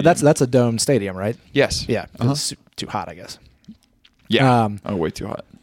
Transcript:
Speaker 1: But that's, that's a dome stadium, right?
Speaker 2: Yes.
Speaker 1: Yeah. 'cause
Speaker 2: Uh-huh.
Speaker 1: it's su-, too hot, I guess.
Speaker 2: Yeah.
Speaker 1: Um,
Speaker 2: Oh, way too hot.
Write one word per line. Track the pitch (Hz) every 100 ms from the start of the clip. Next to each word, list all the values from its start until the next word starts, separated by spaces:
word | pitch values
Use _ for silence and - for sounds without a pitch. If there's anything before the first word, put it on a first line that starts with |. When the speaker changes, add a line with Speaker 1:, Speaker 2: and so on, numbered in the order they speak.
Speaker 1:
But | 143
that's, | 175
that's | 143 151
a | 123
dome | 127 120 113
stadium, | - 131 98 92
right? | 101 123 _
Speaker 2:
Yes. | 139 127 - -
Speaker 1:
Yeah. | 107 -
'cause | -
Speaker 2:
Uh-huh. | 117
Speaker 1:
it's | 143
su-, | - - _ -
too | -
hot, | 107 87
I | 85
guess. | - - - _ - - _ _ _ _ -
Speaker 2:
Yeah. | 110 135 123
Speaker 1:
Um, | 110 101 -
Speaker 2:
Oh, | 101
way | 80
too | - 104
hot. | - - -